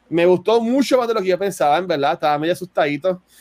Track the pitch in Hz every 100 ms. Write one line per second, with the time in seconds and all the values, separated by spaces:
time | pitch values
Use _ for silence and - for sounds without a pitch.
0 | _ 160 175 180 180 233 226 262 254 262
1 | 233 226 185 180 196 180 151 156 185 156
2 | 143 170 151 147 156 175 180 - 156 143
3 | 185 180 _ _